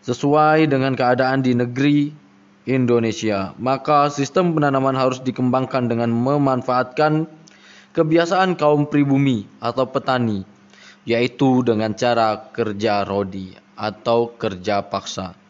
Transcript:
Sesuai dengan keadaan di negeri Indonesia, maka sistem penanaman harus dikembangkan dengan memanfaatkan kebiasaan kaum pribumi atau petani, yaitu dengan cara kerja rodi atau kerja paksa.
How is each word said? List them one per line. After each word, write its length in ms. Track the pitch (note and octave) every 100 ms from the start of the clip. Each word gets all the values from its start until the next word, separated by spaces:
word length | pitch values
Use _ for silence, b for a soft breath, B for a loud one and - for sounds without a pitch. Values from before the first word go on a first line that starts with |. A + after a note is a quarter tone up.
Sesuai 640 | - A#2+ C#3+ D3 D3+ D#3 D#3
dengan 320 | C3+ C3+ B2+
keadaan 480 | B2 B2 C3 C3+ B2+
di 80 |
negeri 560 | A#2+ B2 B2 C#3+ D3 D3 D3+ _ _ _ _ -
Indonesia, 880 | C3 B2 A#2+ A2+ G#2 A2 G2+ F#2+
maka 560 | - A#2+ C3+ - D3 C#3+
sistem 400 | C#3+ C#3 F#3+ F3+
penanaman 480 | D#3+ D3 C3+ C3 C3
harus 240 | C3 B2+
dikembangkan 640 | B2 G#2+ B2+ B2+ B2+ C3+ A#2+
dengan 240 | A#2 A#2
memanfaatkan 1300 | A#2 B2+ D3 C#3 C3 B2 B2+ B2+ - D3+ D#3 E3 - - B B B B
kebiasaan 640 | - D#3+ E3 E3+ F#3 F#3+ F3
kaum 320 | D3+ D3 D3
pribumi 560 | D3 C#3 C3+ C#3 A#2 G2+ -
atau 240 | A#2 A#2+
petani, 640 | C3 C3+ A#2 B2+ A#2+ G2+ F#2+ _ _ B B B
yaitu 560 | - A2+ A#2+ - C#3 B2+
dengan 320 | A#2+ G#2+ A2
cara 560 | G2+ B2 A#2 A2 G#2+ -
kerja 500 | - A2 G2+ A2 G#2
rodi 480 | F#2+ G2 G2 F#2+ F#2 - _ -
atau 560 | G#2+ G2+ - A#2 A#2+
kerja 480 | - A2 F#2 F#2 G2+
paksa. 560 | G2 G2 - - F#2 F2